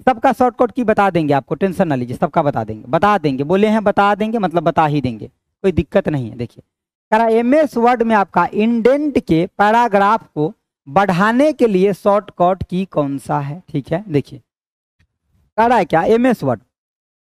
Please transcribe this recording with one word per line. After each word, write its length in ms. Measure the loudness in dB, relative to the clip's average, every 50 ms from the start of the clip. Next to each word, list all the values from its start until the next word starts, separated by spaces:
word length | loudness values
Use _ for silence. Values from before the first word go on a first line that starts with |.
| -2
सबका 260 | -2 0 2 0 -2 2
शॉर्टकट 400 | 2 0 0 0 0 -2 -2 -2
की 120 | -4 -2
बता 240 | 0 0 2 0 2
देंगे 240 | 0 0 0 0 0
आपको, 200 | 0 -2 -4 -4
टेंशन 340 | -4 -4 -4 -2 -2 -2 -2
ना 60 | 0
लीजिए, 220 | -4 -4 -6 -4
सबका 260 | -4 -4 -2 0 0 0
बता 200 | 0 -2 -2 -6
देंगे, 200 | -6 -10 -12 -6 -4
बता 280 | -2 0 2 2 2 0
देंगे, 260 | 0 -2 -2 -2 -2
बोले 240 | -2 0 2 2 2
हैं 140 | 0 0 0
बता 300 | 0 0 2 2 2 2
देंगे, 240 | 0 -2 -4 -4 -4
मतलब 240 | -4 -2 -2 -2 -2
बता 240 | 0 0 0 0
ही 140 | 0 0 -2
देंगे, 260 | -4 -4 -6 -8 -14 -18 -20 _ _ _ _ _ -4
कोई 80 | -2 -2
दिक्कत 360 | -2 -4 -2 -2 -2 -2 -2
नहीं 220 | -4 -4 -6 -8
है। 60 | -10
देखिए 260 | -10 -10 -12 -12 -18 -20 _ _ _ _ _ _ _ _ _ 0
कह 40 |
रहा 100 | 0 2
है, 80 | 2 2
एमएस 420 | 0 2 2 2 2 0 0 0
वर्ड 260 | 0 0 2 2 0 0
में 120 | 0 2
आपका 320 | 0 0 0 0 -2 -2 0 0
इंडेंट 640 | -2 0 0 0 0 2 2 2 2 0 -2 -2 -4
के 240 | -2 0 0 0 0 -2 -2 0
पैराग्राफ 680 | 2 2 4 2 2 2 2 2 2 2 2 0 -4
को 260 | _ _ -6 -6 -6 -6 _ _ _ _ _ _
बढ़ाने 680 | -2 0 0 2 2 2 0 0 2 2 2 2 2 2
के 140 | 2 2
लिए 260 | 2 2 2 2 2 0
शॉर्टकट 680 | 0 0 0 0 0 -2 -6 -2 0 0 0 0 -2 -6
की 220 | -6 -6 -6 -6
कौन 320 | -4 -4 -4 -4 -4 -6 -8
सा 200 | -6 -6 -4 -4
है, 220 | -4 -6 -10 -12 -14 -10
ठीक 240 | -8 -8 -6 -4 -6
है। 100 | -6 -6 -4
देखिए 300 | -4 -4 -4 -4 -12 -20 -20 _ _ _ _ _ _ _ _ _ _ _ _ _ _ _ _ _ _ _ _ _ _ 0
कह 80 | 0
रहा 120 | 2 2 0
है 60 | 0
क्या, 180 | 0 0 0 2
एमएस 380 | 2 2 2 2 0 0 0 -2
वर्ड, 160 | -4 -4 -4 -8 _ _ _ _ _ _ _ _ _ _ _ _ _ _